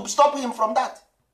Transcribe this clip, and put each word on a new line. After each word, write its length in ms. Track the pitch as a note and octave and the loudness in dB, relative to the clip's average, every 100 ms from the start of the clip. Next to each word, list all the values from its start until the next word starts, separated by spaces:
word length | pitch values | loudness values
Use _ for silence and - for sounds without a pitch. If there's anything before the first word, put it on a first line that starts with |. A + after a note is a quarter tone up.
| G3+ | -2
stop 280 | - D4 C#4 | 4 4 2
him 160 | B3 | -6
from 200 | A3 A3 | -2 -2
that. 200 | B3+ A#3 - _ _ _ | 0 -4 -8 _ _ _